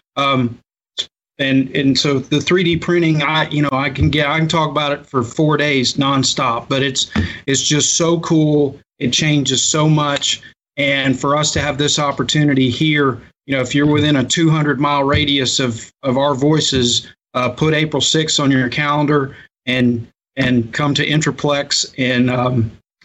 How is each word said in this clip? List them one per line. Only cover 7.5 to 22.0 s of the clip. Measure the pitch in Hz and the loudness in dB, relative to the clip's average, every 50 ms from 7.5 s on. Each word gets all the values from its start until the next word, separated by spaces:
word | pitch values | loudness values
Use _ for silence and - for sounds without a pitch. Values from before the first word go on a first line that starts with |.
| 135 127 | -2 0
just | - - 151 147 127 - - | 0 0 0 0 2 0 0
so | - 170 165 170 165 | 0 2 2 0 0
cool. | 165 - 170 156 151 151 151 147 143 135 139 - - _ _ | 0 2 2 2 4 4 2 2 2 0 -2 -8 -16 _ _
It | - 143 120 - | -6 -4 -2 0
changes | - 156 151 147 147 131 143 135 - - | 0 0 2 0 0 0 0 0 0 0
so | - - 156 151 | 0 0 2 2
much. | 156 156 151 147 143 143 139 - - - - - - - _ _ _ _ | 4 2 2 2 0 -2 -2 -2 -2 -4 -4 -8 -16 -20 _ _ _ _
And | 143 143 139 139 139 135 135 127 - | -2 -2 0 0 0 0 -2 -2 0
for | - 139 143 | 0 0 0
us | 151 151 - - | 0 0 0 -2
to | 156 | -2
have | 139 147 135 | -2 -2 -2
this | 135 147 143 - 156 | -2 -2 0 0 0
opportunity | 147 143 135 - 127 - - 151 147 147 139 135 131 123 | -2 -2 -2 -2 -2 0 0 2 2 2 2 2 2 0
here, | 110 - 156 156 151 147 143 135 117 - - - _ _ _ | 0 0 0 2 2 2 2 0 -2 -4 -10 -20 _ _ _
you | 143 135 | -4 -4
know, | 131 | -4
if | 123 - - | -2 -2 0
you're | 143 147 | 0 2
within | 151 147 147 147 151 147 | 2 2 2 2 2 2
a | 135 123 | 2 0
two | 117 - 175 165 160 | 0 0 2 2 2
hundred | 156 156 151 147 135 123 | 2 2 2 0 0 0
mile | 147 143 143 143 139 | 0 0 0 0 2
radius | 139 147 147 147 143 143 139 127 120 - - | 2 2 0 0 0 0 0 0 0 -2 -2
of, | 135 120 113 110 - - _ _ - | -2 -2 -4 -6 -10 -16 _ _ -4
of | 135 123 | -2 0
our | 139 139 147 139 | 0 0 0 0
voices, | 123 143 151 156 151 151 - 135 131 120 117 - - - - - _ _ _ - | 2 2 2 2 2 2 0 0 0 0 0 0 -2 -4 -8 -14 _ _ _ -4
uh, | 127 123 123 | -2 -2 -2
put | - - 156 156 151 | -2 -2 0 0 2
April | 151 156 151 147 135 | 0 0 0 -2 -2
sixth | - - - 160 156 156 - 151 | 0 0 0 0 0 0 0 0
on | 143 135 | 2 2
your | 135 131 127 123 | 2 2 0 -2
calendar | - 151 147 147 147 151 147 139 151 143 135 135 - - - - _ _ _ | -2 -2 -2 0 0 0 0 2 2 0 0 -2 -6 -14 -20 -20 _ _ _
and, | 127 127 127 123 120 120 113 - - _ _ _ _ _ | -4 0 2 2 2 0 -2 -6 -10 _ _ _ _ _
and | 135 131 127 127 120 113 113 - | -2 0 0 2 0 0 -2 -4
come | - 147 147 143 | -2 -2 0 0
to | 156 147 | 0 0
Intraplex | - 147 156 - 143 127 - - 147 143 143 139 - - - - - - | 0 0 0 0 -2 -2 -2 -2 -2 0 -2 -2 -2 -4 -4 -4 -4 -4
and, | - | -4